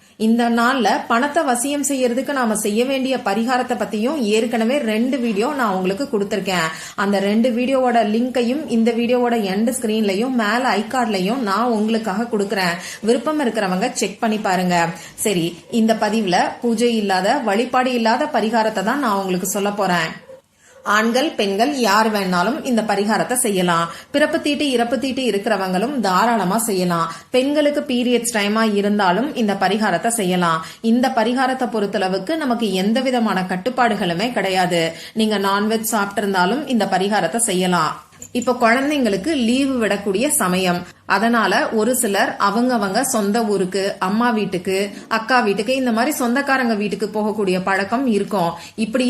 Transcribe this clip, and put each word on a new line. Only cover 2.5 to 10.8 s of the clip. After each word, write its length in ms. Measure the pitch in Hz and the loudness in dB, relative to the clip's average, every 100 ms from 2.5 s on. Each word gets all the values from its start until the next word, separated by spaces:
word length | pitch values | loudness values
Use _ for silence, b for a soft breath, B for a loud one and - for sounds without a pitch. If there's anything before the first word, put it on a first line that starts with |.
| 196 | 0
செய்ய 180 | 208 208 262 | 0 0 0
வேண்டிய 260 | 269 262 247 208 | 0 0 -2 -2
பரிகாரத்தை 480 | 202 233 247 247 226 | 0 0 0 0 -4
பத்தியும் 360 | 208 214 240 311 214 214 | -4 -2 -2 0 0 2
ஏற்கனவே 420 | 226 233 226 294 220 | 2 0 0 0 0
ரெண்டு 260 | 214 254 262 | 0 0 0
வீடியோ 240 | 240 196 247 285 | -2 0 -2 0
நான் 140 | 226 185 | -2 0
உங்களுக்கு 300 | 185 196 277 | -2 -2 -2
கொடுத்திருக்கேன். 580 | 214 202 208 190 180 160 B B - 202 | -2 -2 -4 -2 -2 -2 B B -4 0
அந்த 180 | 196 196 | 0 2
ரெண்டு 220 | 220 254 233 | 2 2 0
வீடியோவோட 440 | 247 269 254 233 214 220 | 0 2 2 2 2 0
லிங்கையும் 500 | 254 254 233 285 269 226 | 0 0 0 -2 0 2
இந்த 140 | 226 226 | 2 2
வீடியோவோட 380 | 226 247 240 233 196 | 2 2 2 0 0
எண்ட் 200 | 196 226 240 | 0 0 0
ஸ்கிரீன்லயும் 580 | 220 220 202 185 254 247 | -2 0 0 0 0 0
மேல 320 | 208 233 262 196 | 0 0 0 0